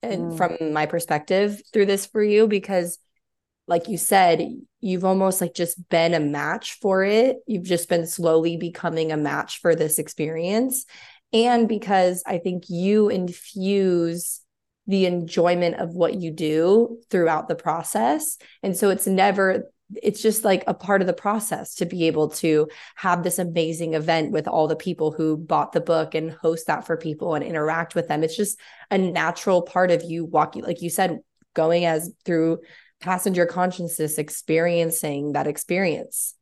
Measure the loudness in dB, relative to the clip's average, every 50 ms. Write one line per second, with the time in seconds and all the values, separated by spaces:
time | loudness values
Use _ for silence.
0 | -6 -6 -4 -4 -4 -6 -2 0 0 0 0 -2 -4 -2 0 0 0 0 -2 -4
1 | -2 0 -2 -2 0 2 2 2 2 2 0 -6 -12 _ 2 2 2 4 2 0
2 | -2 -4 _ 0 2 4 6 6 6 6 4 0 -2 0 -2 -2 0 -2 -6 -10
3 | _ _ _ _ _ _ _ _ _ _ _ _ _ 0 0 0 0 -2 -6 -4
4 | 0 4 4 6 6 6 4 4 0 -4 -6 -12 -16 _ _ _ -4 -2 -2 0
5 | 2 2 2 4 2 2 2 0 -4 -4 -2 -4 -4 -4 -4 -10 -6 _ 2 2
6 | 4 4 2 2 0 0 -2 -2 -4 -4 -4 -6 -8 -12 -14 -4 -2 0 2 2
7 | 2 2 4 4 4 4 2 -2 -4 -6 -6 -4 -2 -2 -2 -2 0 0 -2 -2
8 | -2 -4 -6 -2 0 4 4 4 4 2 -2 -2 -6 -8 -8 -6 -6 -4 -2 -2
9 | -2 -2 -2 -2 -2 -2 -2 -4 -6 -8 -10 -4 2 2 2 2 2 -2 0 -2
10 | -4 -6 -6 -6 -6 -4 -4 -4 -4 -2 0 0 0 0 -2 -6 -8 _ -18 -20
11 | -20 -20 -20 _ _ _ 2 2 4 4 4 4 4 2 0 -2 -2 2 4 4
12 | 4 4 2 0 -6 -4 -6 -4 -2 -4 -4 -4 -6 -6 -6 -2 0 2 4 4
13 | 4 4 2 0 -2 -4 -6 -10 -16 -16 -10 -6 -2 0 2 2 2 2 2 2
14 | 0 0 -2 -4 -8 -8 -10 -12 _ _ _ _ _ _ _ _ _ -2 2 2
15 | 2 2 2 -2 -4 -4 0 2 4 4 4 2 2 0 0 -2 -6 -6 -2 0
16 | 0 0 0 -2 -6 -8 -6 -4 -2 0 2 2 4 4 6 4 4 2 -2 -12
17 | _ _ 0 2 2 2 2 0 -2 -4 -6 -4 -2 -2 -2 -2 -4 -4 -2 0
18 | 2 2 0 0 -2 -6 -8 -8 -14 -20 -20 _ -4 -4 -2 0 2 2 2 0
19 | 0 0 2 4 4 2 4 2 2 2 2 0 -4 -6 _ _ _ _ -16 -4
20 | -2 -2 -2 0 0 0 0 2 2 2 2 2 2 -2 -4 -4 -2 0 2 2
21 | 2 2 -2 -2 -2 -2 -2 -2 -2 -6 -6 -8 -8 -12 -6 -6 -6 -4 -2 0
22 | 0 2 2 2 0 0 -2 -2 0 2 4 2 2 0 -4 -18 -20 -20 -18 -4
23 | 0 0 0 0 0 -4 -2 -4 -4 -4 -2 -2 -2 -2 -2 -6 -4 -2 -2 -2
24 | 0 0 0 0 0 0 -2 -4 0 2 2 2 2 2 0 -2 -2 -6 -4 -2
25 | -2 -4 -2 0 0 0 0 -2 -2 -2 0 0 0 0 -2 -4 0 2 0 0
26 | 0 -2 -4 -6 -6 -6 -10 -2 -2 -2 -2 0 -2 -4 -4 -4 -2 -4 -4 -4
27 | -4 -8 -8 -6 -4 -2 -2 -2 -2 -4 -4 -2 -2 0 0 -2 -4 -4 -4 -6
28 | -4 -2 -2 -2 -2 -2 -2 -2 -4 -4 -4 -10 -14 -20 -20 -20 -8 _ 0 0
29 | 0 0 0 0 -2 -2 -2 -4 0 2 2 2 2 0 0 0 2 4 2 0
30 | 0 -4 -8 -6 -6 0 2 2 2 2 -2 -10 -6 -6 -6 -6 -6 -6 -2 0
31 | 0 0 0 -6 -10 _ _ _ _ _ _ 0 2 2 2 2 2 2 0 0
32 | -4 -6 -14 _ _ -2 0 2 2 2 0 -2 -6 -18 -20 -20 -20 _ _ _
33 | -6 -4 -4 -2 -2 -2 2 2 2 0 2 -2 -2 -2 -2 -4 -8 -8 -6 -4
34 | -4 -4 -4 -4 -6 -6 -8 -14 -4 0 0 2 2 2 2 2 0 0 -2 -4
35 | -4 -4 -4 -4 -4 -2 -2 -2 -2 -2 -4 -6 -6 -4 -2 0 0 0 -2 -4
36 | -6 -8 -8 -8 -8 -8 -10 _